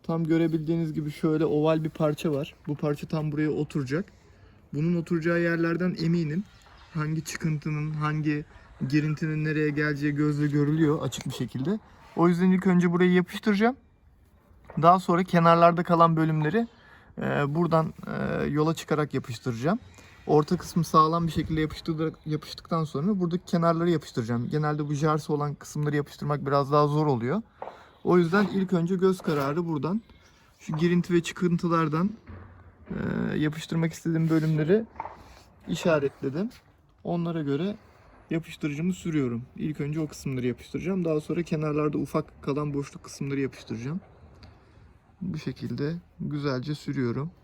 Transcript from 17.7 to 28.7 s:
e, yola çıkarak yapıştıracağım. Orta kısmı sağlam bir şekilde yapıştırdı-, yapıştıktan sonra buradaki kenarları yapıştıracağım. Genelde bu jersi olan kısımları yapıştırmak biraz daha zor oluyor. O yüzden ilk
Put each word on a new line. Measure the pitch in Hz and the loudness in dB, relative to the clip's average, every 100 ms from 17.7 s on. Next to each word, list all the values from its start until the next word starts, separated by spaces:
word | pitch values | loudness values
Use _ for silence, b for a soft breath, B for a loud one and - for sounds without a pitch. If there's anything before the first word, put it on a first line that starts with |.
| 160 160 - - | 2 2 -6 -8
e, | - 139 170 147 | -4 -4 -2 0
yola | 147 156 | 2 0
çıkarak | 160 - 151 151 | 0 -2 -2 0
yapıştıracağım. | 135 - 117 131 113 143 226 B B B B - | -4 -6 -8 -6 -2 0 -2 B B B B 2
Orta | 151 151 180 | 4 4 -2
kısmı | - - | -2 -2
sağlam | 160 165 156 165 165 | 2 4 4 2 -2
bir | |
şekilde | 165 151 156 | -2 -2 -2
yapıştırdı-, | 156 - - 160 160 165 156 | -2 -4 -6 -4 -4 -6 -6
yapıştıktan | 151 - - - 165 | -6 -6 -18 -4 -4
sonra | 156 135 170 202 | -2 -2 -2 0
buradaki | 175 180 | -2 -4
kenarları | - 175 170 165 170 | -2 2 2 2 2
yapıştıracağım. | 160 - - 113 120 120 | 0 -2 -6 -2 -2 -2
Genelde | 151 151 151 147 | -2 -2 -2 -2
bu | |
jersi | 147 156 156 151 | 0 0 0 0
olan | 151 147 | -2 -2
kısımları | 143 - 151 147 147 | -6 -8 -4 0 0
yapıştırmak | 143 - 147 147 135 | -4 -8 -4 -4 0
biraz | 143 139 | 0 4
daha | 147 147 | 4 4
zor | 147 151 | 2 2
oluyor. | 127 120 190 - B B B B B | 2 0 -2 -6 B B B B B
O | 185 175 | 4 4
yüzden | 165 196 190 | 6 2 2
ilk | 196 190 | 0 0